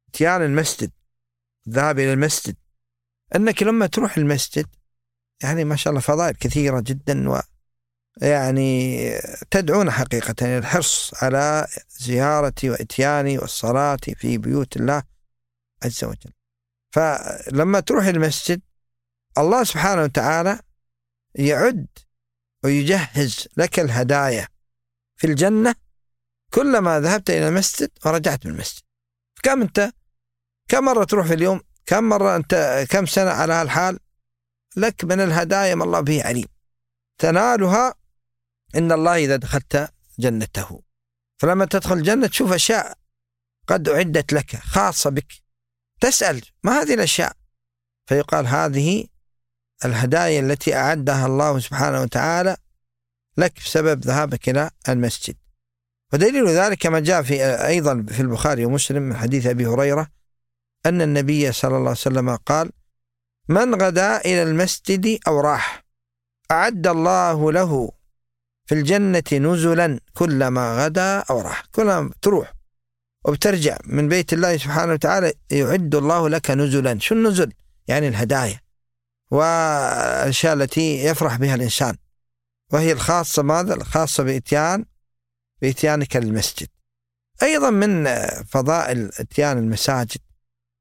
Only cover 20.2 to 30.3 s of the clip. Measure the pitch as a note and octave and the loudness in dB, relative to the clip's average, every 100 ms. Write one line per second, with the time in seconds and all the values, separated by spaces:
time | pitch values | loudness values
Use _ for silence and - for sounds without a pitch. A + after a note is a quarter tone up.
20.2 | C3+ D#3+ F3+ G#3+ - _ _ _ _ _ | 0 0 -2 -4 -10 _ _ _ _ _
21.2 | _ - C#3+ C#3 A#3+ G#3 - - - _ | _ -2 0 2 2 0 -6 -16 -20 _
22.2 | _ _ _ _ C3+ C#3+ C#3+ F#3+ C#3 C#3+ | _ _ _ _ 0 2 2 0 0 -2
23.2 | B2+ - - D3+ F3+ F#3+ D3 A#2 B2+ C#3+ | -2 -4 -6 -2 0 0 0 0 0 2
24.2 | C3+ A2 - _ _ _ _ _ _ - | 0 -2 -6 _ _ _ _ _ _ -4
25.2 | D#3+ C#3+ F#3+ A3 A#3+ - _ _ _ _ | 0 2 2 4 2 -2 _ _ _ _
26.2 | _ _ _ A#3+ C#4 A3+ F3 D#3 D#3+ G#3 | _ _ _ 0 4 4 4 2 2 2
27.2 | F#3 D#3+ D#3 F#3 F#3+ - C#4+ _ D#3 E3 | 0 0 2 2 0 -2 -6 _ -2 0
28.2 | D#3 C#3 E2 D#2 - - - _ _ _ | 0 -4 -6 -8 -10 -12 -20 _ _ _
29.2 | _ - C4 C4+ G#3 G3+ G3+ - _ _ | _ -2 0 2 2 0 0 -4 _ _
30.2 | _ | _